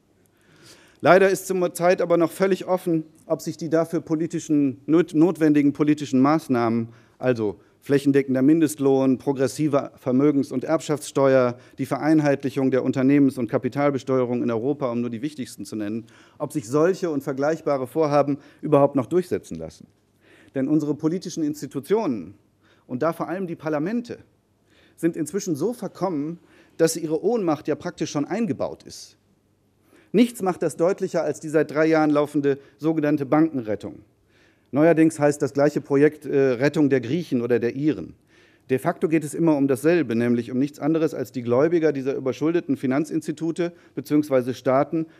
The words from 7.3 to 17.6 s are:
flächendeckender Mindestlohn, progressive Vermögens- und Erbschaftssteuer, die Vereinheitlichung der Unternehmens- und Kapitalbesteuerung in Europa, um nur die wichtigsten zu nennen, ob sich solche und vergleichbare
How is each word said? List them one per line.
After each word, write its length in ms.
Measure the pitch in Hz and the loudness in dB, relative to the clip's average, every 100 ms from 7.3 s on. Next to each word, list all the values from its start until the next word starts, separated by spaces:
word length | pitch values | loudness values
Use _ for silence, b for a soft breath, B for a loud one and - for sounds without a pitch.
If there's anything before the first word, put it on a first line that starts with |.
| 120 107 - b b - | -2 -2 -6 b b -2
flächendeckender 560 | 139 143 139 135 131 | 0 2 2 2 2
Mindestlohn, 760 | 131 160 151 151 139 135 135 127 | 4 4 2 0 2 4 2 0
progressive 760 | - 131 131 - 151 135 120 - | -2 -2 -2 -2 -2 -2 -4 -8
Vermögens- 560 | - 127 143 143 131 | -2 2 4 2 0
und 140 | 131 - | -4 -2
Erbschaftssteuer, 920 | 160 - 147 - - 139 131 123 117 B - | -4 -2 -6 -4 0 4 4 2 -2 B -8
die 80 | 131 | -6
Vereinheitlichung 840 | 135 147 160 147 139 135 139 131 | -2 2 2 2 0 -2 -2 0
der 100 | 127 | 0
Unternehmens- 560 | 123 135 131 143 139 127 | 0 0 2 4 4 2
und 100 | 120 | -2
Kapitalbesteuerung 920 | 131 127 139 143 135 123 131 123 123 | -2 -2 0 0 0 0 0 0 -2
in 80 | 117 | -2
Europa, 400 | 117 123 147 135 | -2 -2 -4 -4
um 120 | 117 | -4
nur 80 | 120 | -4
die 120 | 117 | -6
wichtigsten 420 | 139 147 120 - - | -8 -10 -12 -14 -12
zu 120 | 110 | -8
nennen, 300 | 104 113 113 b b b | -6 -8 -10 b b b
ob 140 | 147 | -8
sich 140 | 151 110 | -8 -4
solche 440 | 143 165 190 175 | 0 2 0 -4
und 120 | 147 | -4
vergleichbare 640 | 147 135 143 160 | -6 -4 -2 -2